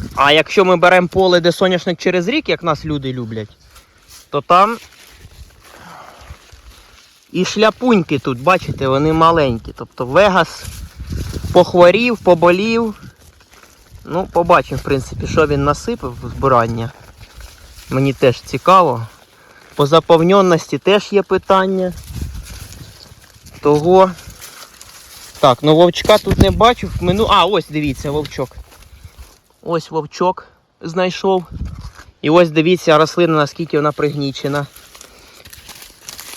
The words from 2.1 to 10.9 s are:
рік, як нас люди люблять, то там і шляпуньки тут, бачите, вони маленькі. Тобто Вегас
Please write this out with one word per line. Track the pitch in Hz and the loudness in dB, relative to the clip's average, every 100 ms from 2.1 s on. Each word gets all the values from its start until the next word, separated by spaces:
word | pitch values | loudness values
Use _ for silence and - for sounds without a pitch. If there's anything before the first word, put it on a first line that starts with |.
| 180 175 | -2 -2
рік, | 294 - | -4 -4
як | 160 | -4
нас | 170 151 160 | -4 -4 -6
люди | 147 131 | -6 -6
люблять, | 127 113 110 107 _ _ - _ _ _ - _ | -8 -10 -10 -12 _ _ -20 _ _ _ -20 _
то | 143 | -8
там | - 175 208 233 - _ - - - - - _ _ - - - - - - - _ - - - _ - _ _ _ | 2 4 4 0 -12 _ -20 -20 -20 -20 -20 _ _ -20 -20 -20 -20 -20 -20 -20 _ -20 -20 -20 _ -20 _ _ _
і | 175 180 | -4 -4
шляпуньки | 208 214 - 254 214 160 143 | 0 0 2 0 2 0 -4
тут, | 147 123 | -4 -4
бачите, | 147 185 - - 135 | 0 0 -2 -6 -2
вони | 135 156 | 0 0
маленькі. | 160 165 165 139 113 - - | 2 2 2 0 -2 -10 -18
Тобто | 117 - 127 | -20 -10 -2
Вегас | 151 208 185 160 - - - - | 2 4 2 -2 -6 -16 -16 -18